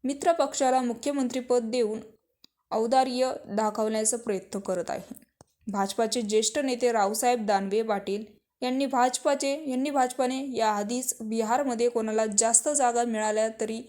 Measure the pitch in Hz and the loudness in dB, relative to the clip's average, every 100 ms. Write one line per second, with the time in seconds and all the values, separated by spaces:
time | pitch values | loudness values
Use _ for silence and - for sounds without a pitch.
0 | 262 277 359 339 277 - 262 254 247 226 | -4 0 0 2 0 2 2 4 0 -2
1 | 285 285 247 254 247 247 226 247 220 220 | -2 0 -2 -2 0 0 2 0 0 -2
2 | - _ _ _ _ _ _ 220 226 262 | -10 _ _ _ _ _ _ -2 4 4
3 | 262 247 254 - - 202 214 214 220 220 | 4 2 0 -2 -4 0 0 0 0 2
4 | 220 240 233 196 185 202 202 180 165 - | 0 -2 -2 -4 -4 -8 -4 -4 -2 -6
5 | - - _ _ - _ - 196 196 - | -8 -18 _ _ -20 _ -6 -2 -2 0
6 | 226 240 214 214 220 302 269 247 247 226 | -2 0 0 2 2 -2 -2 0 2 2
7 | 196 220 247 247 214 196 196 208 226 196 | 0 2 2 2 2 0 2 -2 0 -2
8 | 196 196 220 - _ _ 254 262 277 254 | -2 -6 -6 -18 _ _ -4 0 0 2
9 | 254 254 302 285 285 285 311 254 277 277 | 2 2 0 0 0 -2 -4 -2 0 0
10 | 254 254 254 262 277 233 220 208 208 247 | 0 0 -2 -2 -6 0 0 0 -2 -2
11 | 254 - 220 226 220 247 277 233 240 240 | -4 -6 -4 -2 0 2 0 2 0 0
12 | 220 214 220 208 226 233 302 294 247 233 | 0 0 2 2 4 4 2 2 2 2
13 | 240 220 214 214 220 220 220 220 | 0 0 0 0 -2 -2 -6 -6